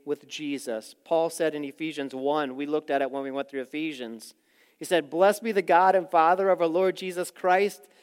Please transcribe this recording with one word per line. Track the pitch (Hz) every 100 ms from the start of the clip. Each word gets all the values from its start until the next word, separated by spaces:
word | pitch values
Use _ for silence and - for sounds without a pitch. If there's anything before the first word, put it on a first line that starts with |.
with | 143 143 139
Jesus. | - 147 139 127 110 - -
Paul | - 165 165
said | 165 160
in | 147
Ephesians | 143 - 160 147 139
one, | 131 139 151 139 131
we | 143
looked | 151 151
at | 139
it | 135
when | 139
we | 135
went | 135 139
through | 139
Ephesians. | 127 151 160 135 117 113 - - _ _ _ -
He | 160
said, | 175 143
"Blessed | 160 196 202
be | 226
the | 202
God | 180 170 190
and | 190 165
Father | 170 160 185 196
of | 175
our | 170
Lord | 170 190 180
Jesus | 190 175 175
Christ, | - 185 185 202 - - _